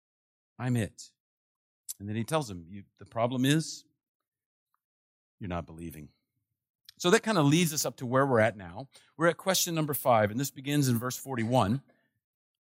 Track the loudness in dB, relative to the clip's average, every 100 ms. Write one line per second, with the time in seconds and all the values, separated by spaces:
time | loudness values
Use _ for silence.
0 | _ _ _ _ _ -8 -2 -2 -2 -8
1 | -20 _ _ _ _ _ _ _ -18 -12
2 | -8 -6 -2 -2 -2 -10 -14 -18 -18 -20
3 | -10 -2 -2 2 4 2 0 -10 -18 _
4 | _ _ _ _ _ _ _ _ _ _
5 | _ _ _ -14 -8 -8 -8 -12 -14 -14
6 | -18 _ _ _ _ _ _ _ -20 -2
7 | 2 4 4 2 4 4 2 -2 -6 -6
8 | 0 2 4 4 2 0 -12 -14 -16 _
9 | _ -2 0 0 0 0 0 -2 -2 0
10 | 4 4 4 0 -6 -6 -2 2 2 2
11 | -2 -6 -6 -4 0 2 2 0 -6 _
12 | _ _ _ _ _ _